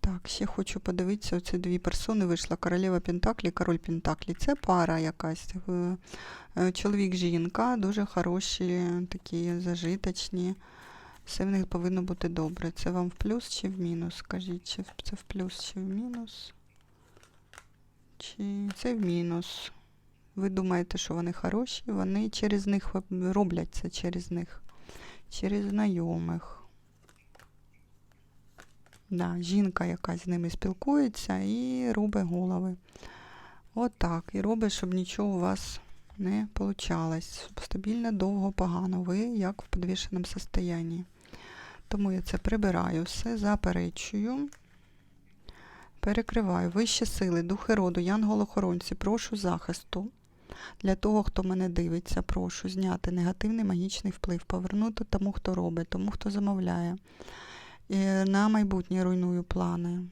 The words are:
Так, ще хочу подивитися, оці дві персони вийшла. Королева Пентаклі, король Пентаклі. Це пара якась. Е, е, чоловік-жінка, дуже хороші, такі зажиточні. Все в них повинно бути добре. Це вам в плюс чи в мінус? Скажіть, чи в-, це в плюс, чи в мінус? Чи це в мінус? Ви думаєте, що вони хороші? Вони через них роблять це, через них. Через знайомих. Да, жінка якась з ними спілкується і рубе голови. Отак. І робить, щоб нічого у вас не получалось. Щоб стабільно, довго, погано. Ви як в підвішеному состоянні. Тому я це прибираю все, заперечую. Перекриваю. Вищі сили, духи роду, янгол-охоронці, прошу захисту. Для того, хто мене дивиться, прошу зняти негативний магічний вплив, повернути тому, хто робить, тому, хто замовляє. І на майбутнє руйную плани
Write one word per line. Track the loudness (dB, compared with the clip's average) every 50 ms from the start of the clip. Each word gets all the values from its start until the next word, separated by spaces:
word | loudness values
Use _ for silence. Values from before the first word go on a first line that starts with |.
Так, | 2 2 0 0 -6 -8
ще | -4 -2 -2
хочу | -2 0 -2 -4 -2 -4 -4
подивитися, | -2 -2 0 0 0 0 0 -2 -2 -2 -2
оці | -2 0 0 -2 -2
дві | 0 0 -2 0
персони | 0 0 0 0 0 2 2 2 4
вийшла. | 2 2 0 0 -2 -4
Королева | 0 0 2 2 4 4 4 2 2
Пентаклі, | 2 0 2 4 4 2 2 2 -2 -2
король | 0 0 2 2 2
Пентаклі. | 0 0 -2 -4 0 0 0 -2 -2 -2 -6 -2
Це | 2 2 2 2
пара | 2 4 4 6 6 6 4 2 2
якась. | 0 -2 -2 -2 -4 -4 -4 -4 -6 -8 -8 -6 -4 -2
Е, | 0 0 0 0 -2 -4 -8 -16 -16 -14 -14 -14 -14 -16 -16 -8 0 2
е, | 2 2
чоловік-жінка, | 2 2 0 2 4 4 2 2 2 2 2 2 4 2 2 0 2 2 2 2 2
дуже | 2 2 2 2 2 0
хороші, | 0 2 2 2 2 2 0 0 -2 -2 0 0 0 2 2 2 2 0 0 -2 -4
такі | -6 -8 -8 -4 -4 -2 0 0 0 0
зажиточні. | 0 -2 -2 0 0 -2 -2 0 0 -2 -2 -2 -6 -4 -2 0 0 0 -2 -4 -10 -20 -20 -20 -20 -20 -20 -20 -20 -20 -20 -20 -14
Все | -8 -4 -2 0
в | 2
них | 2 0 0
повинно | 0 -2 0 0 2 0 0
бути | 0 -2 -2 -2 -2 -2
добре. | 0 0 -2 -2 -2 -2 -4 -4
Це | -2 -2 -2 0
вам | 0 0 0 -2
в | -2
плюс | -2 0 0 0 0 -2 -4
чи | -6 -4 -4 -4
в | -2 -2
мінус? | -2 -2 -2 -2 -4 -4 -6
Скажіть, | -8 -8 -6 -6 -4 -4 -4 -6 -6 -6 -8 -8
чи | -8
в-, | -8 -10 -10 -8
це | -6 -6 -6
в | -6
плюс, | -8 -8 -4 -4 -4 -4 -6 -8 -10
чи | -8 -6 -6
в |
мінус? | -4 -4 -4 -4 -4 -4 -6 -8 -8 -10 -12 -16 -16 -16 -18 -20 -20 -20 _ -20 -20 _ -20 _ -20 -20 -20 -20 -20 -20 _ -20 -20 _ -20 -20 -20 -20 -20 _ -20 -20 _ _ -20 -20 -18 -14
Чи | -14 -14 -10 -8 -6 -6 -4 -4 -2 -4 -4
це | -2 -2 -2 0
в | 2
мінус? | 2 2 2 2 2 0 0 -2 -2 -6 -8 -10 -12 -12 -14 -16 -20 _ _ _ _ -20 _ _ _ -12 _
Ви | -2 -2 0
думаєте, | 0 2 2 2 2 2 2 0 -2 -4
що | -2 -2 -2
вони | -2 -2 -2
хороші? | -4 -2 -2 0 0 0 0 -2 -4 -8 -4
Вони | -4 -2 0 0 2 2 0 0 0
через | 0 0 2 2 2 2 2
них | 2 2 2 2 0 -2 -2 -4 -2
роблять | -4 -2 0 2 4 4 4 4 2 0 -2 -2 -2
це, | -4 -4 -2
через | -6 -2 -4 -2 -2 -2 -4 -2
них. | -4 -4 -4 -6 -10 -12 -14 -14 -14 -14 -18 -16 -16 -16 -16 -16 -16 -16 -16 -10
Через | -6 -4 -2 0 0 0 0
знайомих. | 0 2 2 4 4 2 2 0 0 -2 -2 -2 -2 -2 -4 -6 -8 -16 -16 -18 -20 -20 -20 -20 -20 _ -20 -20 -20 -20 -20 -20 -20 -20 -20 -20 -20 _ -20 -20 -20 -20 -20 -20 _ -20 -20 -20 -20 -20 -20 -20 -20 _ -20 -20 -20 -20 -20 -20 -20 -20 -20 -20 -20 -20 -20 -10 -6
Да, | -2 -2 0 0 -2 -2
жінка | 0 2 4 4 4 4 2 0 0
якась | 0 -2 -2 -2 -4 -4 -4 -2
з |
ними | -2 0 0 0 -2
спілкується | -2 0 -2 -2 -2 0 2 4 6 6 6 4 0 -4 -4 -2 -2 0
і | 0 0 0 0 0 -2 -2 0 0 0
рубе | 2 2 2 2 2 0
голови. | 0 2 0 0 0 0 0 0 0 -2 -4 -6 _ -20 -20 -18 -18 -18 -18 -18 -20 -20 -20 -20 -20 -20 -20 -20 -20 -10 -2
Отак. | -2 -2 -2 2 _ 2 2 2 -2 -4 -4
І | -4 -2
робить, | 0 2 2 2 2 0
щоб | 0 0 -2 0 0
нічого | 0 0 -2 -2 -2 0 0
у | 2 2
вас | 2 2 0 0 -4 -8 -10 -12 -12 -14 -18 -18 -16 -20 -10 -4
не | -2 0 0 0 -2 -2
получалось. | -2 -2 0 0 -2 -2 -2 -2 0 0 0 0 -2 -2 -4 -8 -12 -12 -14
Щоб | -12 -10 -10
стабільно, | -6 -4 -4 -2 -2 -2 -2 0 0 0
довго, | 0 2 2 2 2 0 0 0
погано. | 0 0 0 0 0 0 0 0 0 0
Ви | 0 0 0 0
як | 0 0 0 0 0 0 -2 -6
в | -6 -4
підвішеному | -2 -2 0 0 -2 -2 -4 -4 -4 -4 -4
состоянні. | -4 -6 -8 -8 -2 -2 0 0 0 -2 -2 -2 -4 -4 -6 -8 -10 -14 -20 -20 -20 -20 -20 -18 -18 -18 -18 -18 -18 -18 -20 -6 -4
Тому | 0 2 2 2
я | 2 0
це | 0 0 -2 0
прибираю | 2 2 2 4 4 4 4 4 2 2 2 0
все, | 0 -2 -2 -2 -2 -2 0 0
заперечую. | 2 2 2 2 2 2 2 2 0 -2 -4 -6 -8 -4 -2 -2 0 0 -2 -2 -4 -6 -8 -14 -20 -20 -20 -20 -20 -20 -20 -20 -20 -20 -20 -20 -20 -20 -20 -20 -20 -20 -20 -20 -20 -20 -20 -20 -20 -20 -10 -2
Перекриваю. | 0 2 2 2 0 2 2 2 4 4 2 2 2 2
Вищі | 2 2 2 2 2 2 0
сили, | 0 2 2 2 4 4 2
духи | 2 2 -2 -2 2 2 4
роду, | 4 4 4 2 2
янгол-охоронці, | 2 2 2 2 4 4 4 2 2 2 0 0 2 2 0 0 -2 -6 -6
прошу | -2 0 0 0 0 -2 -4 -6
захисту. | -2 0 0 0 0 -2 -4 -6 -6 -6 -6 -6 -4 -4 -6 -10 -14 _ _ -20 -20 -18 -16 -16 -14 -14 -16 -14 -2
Для | 2 2 2
того, | 4 4 4 4 6
хто | 4 4 0 0
мене | 0 2 2 2 2 2
дивиться, | 2 2 2 2 0 -2 0 0 0 0
прошу | 2 0 0 0 0 -2 -4 -4 -6 -4
зняти | -2 0 2 2 0 0 0 0
негативний | 0 2 2 2 2 0 0 0 2 2 2
магічний | 2 2 2 0 -2 -4 -4 -4 -4
вплив, | -4 -2 -2 -2 -2 -2 -2
повернути | -2 -4 -2 -2 0 2 2 2 2 0 -2 -2
тому, | 0 2 2 2 2
хто | 0 0 0 0 0
робить, | 2 0 0 0 -2 -2 -2
тому, | -2 -2 0 0
хто | -2 -2 -2 0
замовляє. | 0 2 2 2 2 2 2 0 0 0 0 -2 -2 -4 -8 -18 -20 -18 -16 -16 -14 -16 -16 -16 -16 -18 -18 -18 -20 -20 -6 0
І | 2 2 4 4 4 4 4
на | 6 6 6 6 6
майбутнє | 6 6 4 4 2 0 0 0 0 2 4
руйную | 4 4 4 2 2 2 0
плани | 0 0 0 0 2 0 0 0 -2 -2 -2 -4 -6 -8